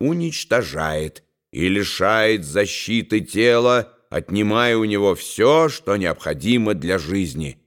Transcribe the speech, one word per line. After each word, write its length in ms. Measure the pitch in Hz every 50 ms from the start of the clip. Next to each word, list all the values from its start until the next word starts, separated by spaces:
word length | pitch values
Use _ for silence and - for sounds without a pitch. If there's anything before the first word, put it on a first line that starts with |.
уничтожает 1200 | 120 147 170 175 170 165 156 - - - 113 123 107 73 67 78 78 78 78 78 78 76 - - _ _ _ _ _ _
и 160 | - 69 87 92
лишает 760 | 95 101 98 - - - 92 101 110 110 107 110 110 101 80
защиты 760 | 71 76 101 104 98 - - - - 113 113 - - 110 107
тела, 760 | 85 - - 104 113 120 120 117 123 123 123 120 107 - _ _ _ -
отнимая 680 | - 85 - - 92 104 107 104 107 117 120 120 117
у 80 | 113 110
него 300 | 107 104 101 101 98 87
всё, 540 | - - - - - 110 131 151 160 165 151
что 280 | - - - 101 101
необходимо 800 | 101 92 85 80 - - 78 78 71 - 110 123 120 110 107 104
для 240 | 85 73 85 95 92
жизни. 640 | 76 78 95 98 92 76 64 78 78 69 62 _ _